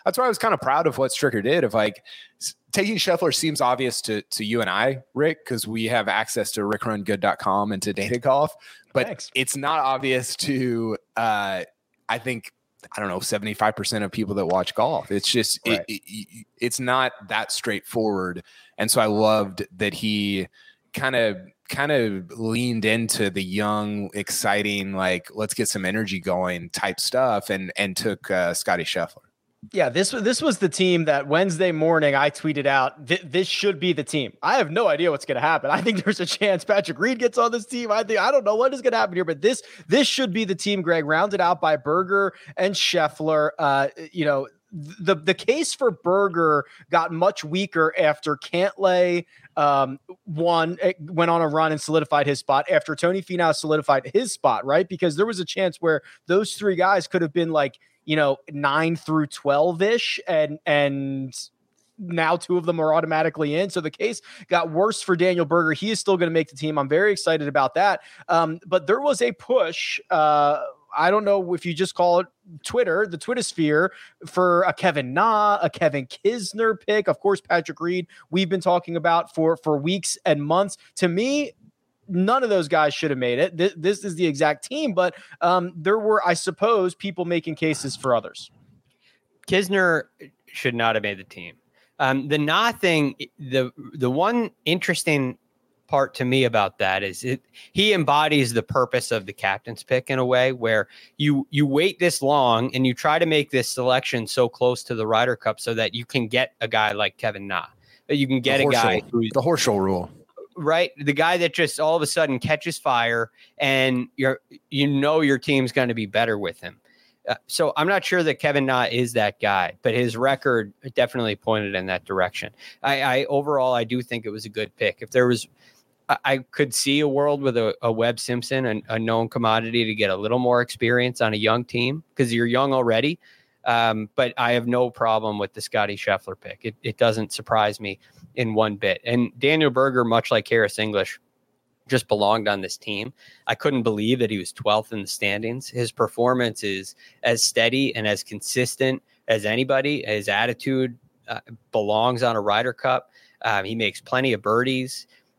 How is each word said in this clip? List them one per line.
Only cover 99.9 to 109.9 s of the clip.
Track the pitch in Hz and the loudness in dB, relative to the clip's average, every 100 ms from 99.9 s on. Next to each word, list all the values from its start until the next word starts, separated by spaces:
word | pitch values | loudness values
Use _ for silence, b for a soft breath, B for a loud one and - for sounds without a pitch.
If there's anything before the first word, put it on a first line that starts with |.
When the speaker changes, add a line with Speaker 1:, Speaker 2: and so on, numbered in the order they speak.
| 127 127 | -2 -2
Speaker 3:
in | 131 | -2
a | 127 | 2
way | 127 131 | 2 2
where | 123 113 110 95 B B B | 0 0 0 0 B B B
you, | 147 143 - | 0 0 0
you | 143 147 | 0 2
wait | 139 190 - | 2 0 2
this | 175 - | 0 0
long | 135 147 123 113 123 | 2 2 4 2 0
and | 127 131 | 0 0
you | |
try | 120 156 160 | 0 0 2
to | 165 | 2
make | 156 143 | 2 0
this | 131 120 | -2 -2
selection | - 127 127 - 123 110 | -2 0 0 0 -6 -4
so | - 120 | 0 0
close | - 123 123 | 2 0 0
to | - 117 | -6 -6
the | 110 | 0
Ryder | 110 123 117 | 2 2 0
Cup | 113 107 | -4 -4
so | - | -6
that | 113 110 | -2 -2
you | 117 117 | -4 -4
can | 135 113 | -4 0
get | 127 131 - | -2 -2 -4
a | 113 | -2
guy | 110 107 | 0 0
like | 104 101 - | 0 -4 -2
Kevin | 113 101 98 | -6 -6 -6
Na, | 90 - _ b b - | -6 -8 _ b b -4
that | 147 | -2
you | 135 | 0
can | 131 | 0
get | 127 135 | 2 2
Speaker 1:
The | 143 | 2
Speaker 3:
a | |
guy | 123 113 110 | 2 2 0
Speaker 1:
Horschel, | - | -2
Speaker 3:
who's | 117 113 | -2 0
Speaker 1:
the | - | 0
Horschel | 160 165 127 104 | 2 2 2 2
rule. | 95 | 2